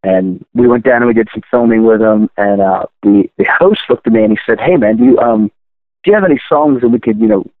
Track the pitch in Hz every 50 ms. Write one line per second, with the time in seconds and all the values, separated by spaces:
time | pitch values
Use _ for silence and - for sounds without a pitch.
0 | - 95 95 92 92 95 90 - - _ _ 120 123 120 120 120 110 127 123 120
1 | 120 120 113 113 110 - - 110 - _ - 123 120 117 113 110 113 113 110 107
2 | 110 110 110 107 107 - _ - 101 101 101 98 98 95 95 92 - - _ _
3 | - 101 101 101 92 - _ - 98 - - - 175 196 214 - - - 123 -
4 | _ 120 113 110 107 107 107 104 - - 113 101 - - 180 151 110 104 110 110
5 | 120 131 123 - 120 120 113 110 107 101 _ _ _ _ _ _ _ _ _ _
6 | - 185 208 214 196 180 147 131 - - 160 147 151 151 139 123 123 117 117 113
7 | - 117 110 104 113 110 104 98 - - _ _